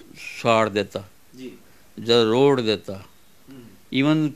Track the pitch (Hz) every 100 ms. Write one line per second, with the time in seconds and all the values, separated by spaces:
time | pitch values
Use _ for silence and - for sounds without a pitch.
0 | - - - - 123 113 110 101 98 101
1 | 98 - - 127 127 101 - - - -
2 | 110 120 113 117 139 131 113 104 - 98
3 | - - - - - 135 117 - - 127
4 | 143 156 151